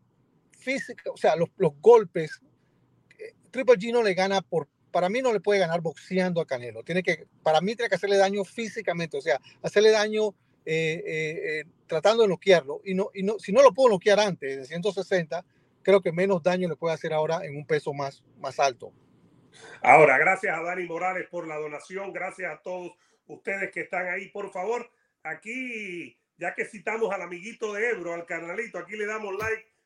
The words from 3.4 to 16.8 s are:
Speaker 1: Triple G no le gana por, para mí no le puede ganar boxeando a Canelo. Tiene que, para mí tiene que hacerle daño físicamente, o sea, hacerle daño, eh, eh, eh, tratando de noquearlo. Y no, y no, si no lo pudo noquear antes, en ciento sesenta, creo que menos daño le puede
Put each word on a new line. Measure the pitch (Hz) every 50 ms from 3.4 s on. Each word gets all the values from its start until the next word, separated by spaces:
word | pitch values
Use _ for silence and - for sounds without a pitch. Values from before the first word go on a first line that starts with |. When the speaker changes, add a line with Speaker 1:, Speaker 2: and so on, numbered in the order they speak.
| _ _
Speaker 1:
Triple | - 240 262 226 240
G | 190 202 233
no | 233 240
le | 226 208
gana | 175 180 185 196 196 190
por, | - - 180 160 143 _ _ _ _ _
para | - 175 175 185
mí | 208 254
no | 262 247
le | 220 202
puede | - 208 202 196
ganar | 180 160 165 175
boxeando | 160 165 - - - - 185 185 185 185 175 165
a | 156 -
Canelo. | 135 123 123 120 107 113
Tiene | - - 165 185 175
que, | 196 - - - _ _ _ -
para | 160 156 156
mí | 175 202 233
tiene | 220 233 226
que | 196
hacerle | 175 - 202 202
daño | 196 196 196 202 202
físicamente, | 190 - - - 226 208 - 226 196 - 170 170 170 151 -
o | 139
sea, | - 160 147 - _ - _ _
hacerle | - 180 - 208 214 220
daño, | 220 214 208 214 214 214 214 208 190 _ _ _ _ _ -
eh, | 160 160 160 160 160 160 170 -
eh, | - 165 156 156 151 160 - - 160 151 156
eh, | 151 165 _ _ _
tratando | - 170 156 151 202 226 233 226
de | 202
noquearlo. | 170 - - 190 180 165 135 135 147 - -
Y | 196 185
no, | 185 202 190 -
y | 196
no, | 190 196 226 196
si | - 202
no | 190 254
lo | 285 247
pudo | - 269 269 240
noquear | 208 180 - 208 196 202
antes, | 214 202 170 - 143 135 135 135
en | 131
ciento | 135 160 175 170 208
sesenta, | 175 196 180 - 196 180 165 - 165 170 - _ _ _ _ _ _ _
creo | - 185 196 196
que | 185 180
menos | 160 170 190 196 196 170
daño | 143 180 180 185 180 170
le | 151
puede | -